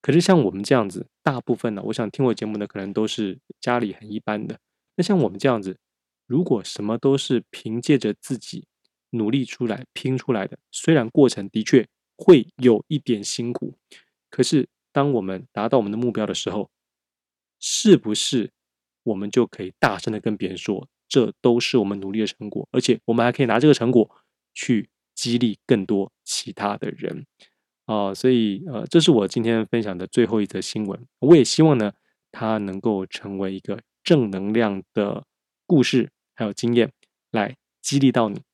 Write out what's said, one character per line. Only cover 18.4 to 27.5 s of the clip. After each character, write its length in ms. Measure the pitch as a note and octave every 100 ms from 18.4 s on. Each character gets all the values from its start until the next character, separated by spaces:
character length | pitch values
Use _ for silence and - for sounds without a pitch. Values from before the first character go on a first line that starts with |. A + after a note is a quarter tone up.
| G2 _ _ _ _ _
我 100 | -
们 160 | G2 G#2
就 160 | B2 A2+
可 180 | -
以 100 | F#2+ _
大 160 | C3 G2
声 140 | -
地 60 | G#2+
跟 160 | A2+ G#2
别 100 | F#2
人 100 | F#2
说， 300 | - G2 - _ _
这 240 | C3+ A2 -
都 180 | B2 A#2+
是 180 | - C3
我 60 |
们 160 | G2 G2+
努 140 | G2
力 80 | G#2+
的 60 | G#2
成 220 | - G#2+
果， 160 | - -
而 80 | B2+
且 180 | - A#2
我 100 | -
们 120 | A#2 A#2+
还 80 |
可 100 | B2
以 20 | B2+
拿 140 | A2+
这 80 | D3+
个 60 |
成 180 | C#3+ A#2+
果 180 | B2 G#2+ _ _ _ _
去 360 | - - A2+ - _ _
激 240 | - A#2+ A#2
励 220 | A#2+ G2+ -
更 200 | A#2 F#2
多 240 | G2 F#2+ _
其 300 | - - -
他 240 | F#2+ G#2 G2+
的 120 | A2
人？ 340 | - - D#2+ C#3 _ _